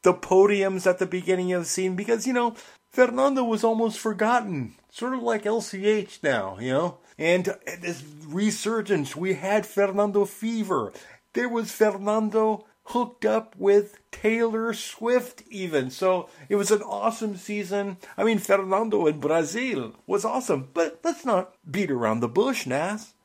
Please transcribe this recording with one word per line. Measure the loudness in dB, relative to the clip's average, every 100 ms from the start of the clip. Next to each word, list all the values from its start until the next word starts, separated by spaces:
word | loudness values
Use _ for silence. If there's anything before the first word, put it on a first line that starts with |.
The | 4
podiums | 2 2 6 6 4 0 0
at | 0 0
the | -2
beginning | -2 -2 -2 0
of | -2
the | -2
season, | -4 -2
because, | -4 -2 -2 0
you |
know, | 0 -2 -6 -20 -20 _
Fernando | 2 2 4 2 2
was | 0 2
almost | 2 2 0 -2
forgotten. | -6 0 2 2 0 -6 -6 -12 _
Sort | -8 -6
of | -4
like | -2 -2 0
L | -2
C | -4 -2 0
H | 0 -2 -4
now, | 0 0 -2 -6
you | -2
know? | 0 0 -6 _ -4
And | 2 2 2 -6 -12 -8
this | -8 -8 -14 -18 -8
resurgence, | 0 0 0 -2 -2 0 0 0
we | -4 -2
had | -2 0 0
Fernando | 0 0 2 2 2 2
fever. | 0 -2 -6 -4 0 0 -2 -10 -20 -20 _
There | -4 -2
was | -2 -4
Fernando | 2 2 2 -2 0 0 2 2 -2 -8 _ -6
hooked | -4 -4 -2
up | 0 0 -2 0
with | 6 6 4 -12 _
Taylor | -2 0 2 0 0 -4
Swift | -6 -10 -6 0 0 0 -16 -14
even. | -8 -2 0 -2
So | 0 2 2 -2 -18 -2
it | 0
was | 2
an | 2
awesome | 2 -2 -2 -2 -6 -8
season. | -8 -6 -2 -2 -4 -8 -12 0
I |
mean, | 2 2
Fernando | 2 2 4 0 2 2 2
in | 0
Brazil | 0 0 0 -2 -2 -4 -6 -12
was | -2 -2
awesome. | 0 -4 -2 -2 -2
But | -2 -2 -2
let's | -4 -4
not | 0 0 0 _ -8
beat | -4 -2
around | 2 2 2
the | 0
bush, | 2 2 0 -2
Nas. | -2 -2 -6 -12 _